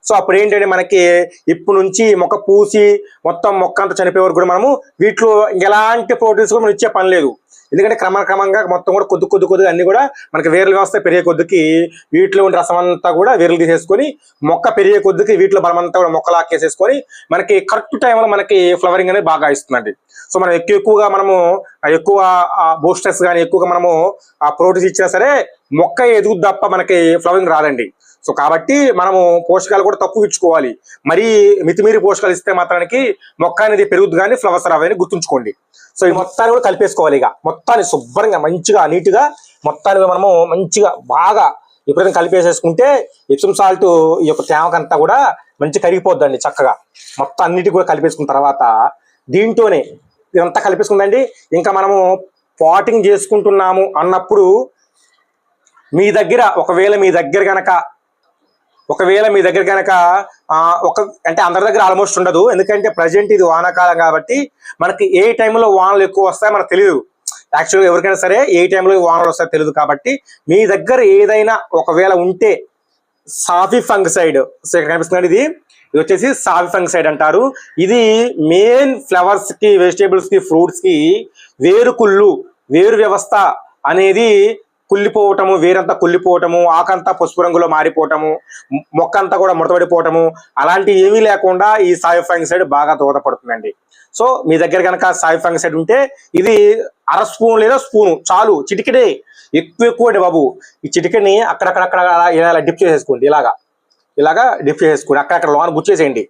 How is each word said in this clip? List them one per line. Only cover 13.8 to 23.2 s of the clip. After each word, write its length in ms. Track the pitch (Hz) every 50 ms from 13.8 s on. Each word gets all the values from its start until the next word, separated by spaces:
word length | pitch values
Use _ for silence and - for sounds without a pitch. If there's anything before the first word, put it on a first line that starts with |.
| 165 170 190 220 285 302 - _ _ _ _ _ 143 151
మొక్క 220 | 165 170 - 220 - 214
పెరిగే 200 | 196 190 208 202 202
కొద్దికి 300 | 196 185 165 - - 220 175
వీటిలో 180 | 190 196 196 196 170
బలం 120 | 170 170 175
అంతా 140 | 175 170 - 185
కూడా 80 | 180 165 160
మొక్క 180 | 160 - - 175
లాక్కేసేసుకొని 600 | 170 165 - 170 151 156 160 - _ 190 226 269 285 - _ - - - _ 160
మనకి 200 | 180 185 - 208 190 190 -
కరెక్ట్ 260 | 220 214 - - - - -
టైంలో 220 | 247 233 226 233 214 202
మనకి 240 | 196 196 - 208 190 180 175 180 175
ఫ్లవరింగ్ 320 | 185 180 175 185 185 185
అనేది 160 | 185 202 175 165
బాగా 160 | 160 143 147 147 139
ఇస్తుందండి. 380 | 139 - _ 127 123 110 107 98 _ _ _ _ - - _
So 40 | - 190
మనం 100 | 185 180 170 170
ఎక్కువ, 220 | 170 170 208 196
ఎక్కువగా 260 | 202 220 214 208 214 202 190
మనము 220 | 196 196 196 190 185 175 170 180 196 - - _ _ -
ఆ 40 | 151 160 165
ఎక్కువ, 180 | 160 196 202 196 190 185 185 180 175 - - 196
ఆ, 40 | 170 160 160 160
బూస్టర్స్ 400 | 147 175 180 180 - 202 175 180